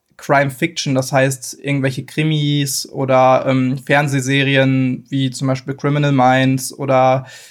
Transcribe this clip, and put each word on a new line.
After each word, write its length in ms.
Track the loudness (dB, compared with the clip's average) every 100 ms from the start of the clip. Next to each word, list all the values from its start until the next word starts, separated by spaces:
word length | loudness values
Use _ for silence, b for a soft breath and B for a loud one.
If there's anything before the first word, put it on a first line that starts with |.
| _ _
Crime 320 | 0 0 0
Fiction, 460 | -2 -6 -4 -4 -2
das 180 | 0
heißt 460 | 0 0 -2 -10 -12
irgendwelche 420 | -6 -4 -4 -6 -10
Krimis 840 | -4 -2 0 0 -2 -2 -6 -8
oder, 540 | -6 0 4 4 4 2
ähm, 300 | 0 0 -4
Fernsehserien 1300 | 0 0 2 -2 -2 0 2 2 2 2 0 -4 -6
wie 220 | -4 -2
zum 180 | -2 -4
Beispiel 280 | -4 -6 -6
Criminal 360 | -2 0 0
Minds 640 | 2 4 4 2 0 -4 -8
oder, 480 | 0 2 4 2 -2 B B